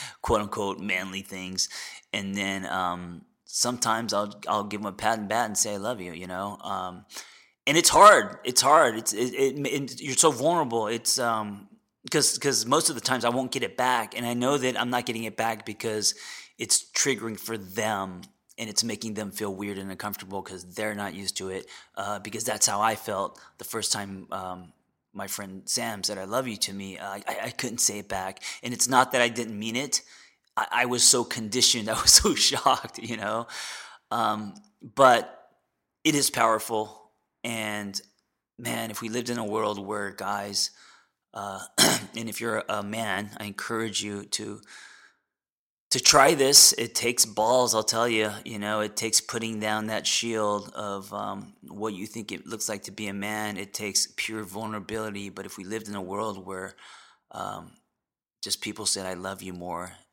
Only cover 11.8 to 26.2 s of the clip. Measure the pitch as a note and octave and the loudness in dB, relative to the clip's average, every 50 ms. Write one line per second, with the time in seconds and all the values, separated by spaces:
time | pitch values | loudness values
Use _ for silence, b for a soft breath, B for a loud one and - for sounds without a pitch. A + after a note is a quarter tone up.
11.8 | _ _ _ _ - - - D#3 C3+ - - - - C#3+ C3 A2 A2+ A#2 C3+ D#3+ | _ _ _ _ -8 0 2 2 4 2 2 0 0 0 2 2 2 2 2 2
12.8 | E3 - D3+ A#2+ - - C3+ B2 A2 A#2+ A#2+ C3 C3 B2 - C3+ B2 F#2+ - - | 4 2 -2 -2 -2 0 0 2 2 2 2 2 -2 -2 -2 -4 -4 -4 -2 0
13.8 | B2 B2+ B2+ A#2+ A2 G#2 - - A#2+ A#2+ A#2+ A#2+ B2 C3 C#3+ C#3+ B2 B2+ A#2+ G#2+ | 2 2 2 2 0 -2 -6 -4 -4 -2 -2 0 2 2 2 2 0 0 0 0
14.8 | A#2 B2 B2 B2 A#2+ - A#2 A2+ A2+ A2 G#2 - A2+ A2+ A2+ G#2+ - - G#2 - | -2 0 -2 -2 -2 -2 -4 -4 -6 -6 -4 -2 -2 -2 -2 -4 -8 -12 -10 -6
15.8 | - A#2 G#2+ G#2+ G2+ - - B B B B B B B B - A2 G#2 - - | -4 -2 -2 0 0 0 -2 B B B B B B B B -10 -2 0 0 0
16.8 | - - - - - C#3 C#3 G#2 A#2 A2+ A2 G2+ - - A2+ A2 G2 F#2 F#2 A2+ | 0 -2 -2 0 0 0 0 0 -4 -6 -8 -8 -8 -8 -8 -8 -8 -8 -6 -4
17.8 | G#2+ A2 G#2+ G2 G2 F#2+ F#2 F2+ F2 - _ _ _ _ - - A#2 A2 G#2 - | -2 0 0 -2 -4 -6 -8 -12 -16 -18 _ _ _ _ -12 -10 -10 -4 -2 -2
18.8 | - A#2 A2 G#2 A2+ A2+ G#2+ G#2 G#2+ G2+ F#2+ - G#2+ G2+ F#2+ F#2+ G#2 G2+ G2+ F#2+ | -2 -2 -4 -6 -6 -6 -6 -6 -8 -8 -6 -6 -6 -6 -6 -6 -8 -8 -6 -8
19.8 | G2 G2 F#2 F2+ - G#2 G2 - - F#2+ G2 G2 F#2+ - F#2+ F2+ F2+ F2+ F2 G#2 | -8 -10 -10 -8 -8 -10 -10 -10 -12 -10 -10 -10 -8 -10 -14 -14 -16 -12 -8 -6
20.8 | G#2+ G#2+ G#2+ G#2 G2+ G2 D#2+ F#2 G2 F#2 - - F#2+ F#2+ F#2 F#2+ - B B B | -6 -4 -4 -6 -6 -8 -8 -6 -8 -6 -6 -6 -6 -6 -8 -8 -10 B B B
21.8 | B B _ - G2+ G2+ G#2 G2 G2 G#2+ G2+ A2 A2+ A#2 G#2+ G#2 - - G#2 G2+ | B B _ -10 -6 -6 -6 -6 -8 -8 -8 -6 -4 -4 0 2 2 2 2 2
22.8 | G#2+ A2+ A2 G#2 - - G2+ F#2+ G2 - - - - - _ - - - - A2+ | 2 2 2 0 -4 -4 -4 -2 -2 -4 -6 -12 -20 -20 _ -16 -12 -8 -6 -6
23.8 | G#2 - - G#2+ G2+ G2 G2 F#2+ - - - F#2 F#2+ F#2 F2+ F2+ F2+ E2 _ _ | -4 -2 -4 -4 -4 -8 -10 -12 -10 -10 -10 -8 -8 -8 -10 -10 -14 -18 _ _
24.8 | _ _ _ _ _ _ - G2+ G2 G2 - - G#2 F#2+ F#2+ F#2+ - - - - | _ _ _ _ _ _ -12 -12 -8 -8 -8 -8 -8 -10 -12 -10 -6 -4 -2 -2
25.8 | A#2 A#2 A2 G2+ F#2 - G#2+ F#2+ | -2 -4 -4 -4 -4 -4 -4 -4